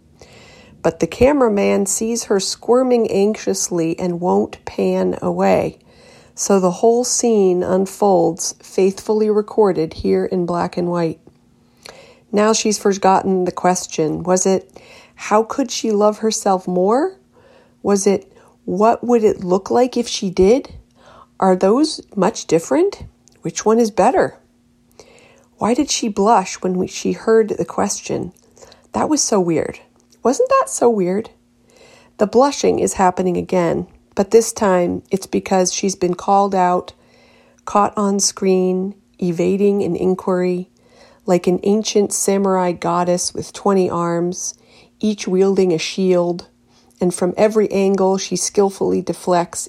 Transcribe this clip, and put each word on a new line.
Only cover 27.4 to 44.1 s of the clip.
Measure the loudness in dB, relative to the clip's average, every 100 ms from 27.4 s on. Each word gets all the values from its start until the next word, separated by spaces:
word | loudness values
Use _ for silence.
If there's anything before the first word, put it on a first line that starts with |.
| 2
the | -2 -6
question? | -4 -4 -4 -6 -6 -8 -14 _ _ -20 -20 _
That | -4 -2
was | 0
so | 0 0
weird. | 2 0 -2 -8 _ _ _ _
Wasn't | -2 0 2
that | 2 0
so | 0 2
weird? | 2 0 -2 -6 _ _ _ _ _ -20 -20 _ -2
The | 0
blushing | 4 2 2 0 0
is | -2 2
happening | 0 2 -2 -2
again, | -2 0 0 -2 -6 -14 _ -4
but | 4
this | 4 2
time | -2 0 2 0 -4 -4
it's | -6 -2
because | -6 0 0 0
she's | -2 -4 -2
been | -4 -4
called | 2 2 2
out, | 2 0 0 -4 -18 _ _ _ _ _ _
caught | -2 0 0 0
on | 0 0
screen, | -2 -2 0 2 2 0 -4 -10 _ -6
evading | -4 0 0 2 2 2
an | -2 -2
inquiry, | 0 -2 -2 0 0 -2 -6 _ _ _ -20 _ 0
like | 0 2
an | 0
ancient | 0 0 0 0 0
samurai | -2 0 0 2 0 0
goddess | -2 -2 0 0 0 -2
with | -8 -12
twenty | -4 0 2 0
arms, | -2 -2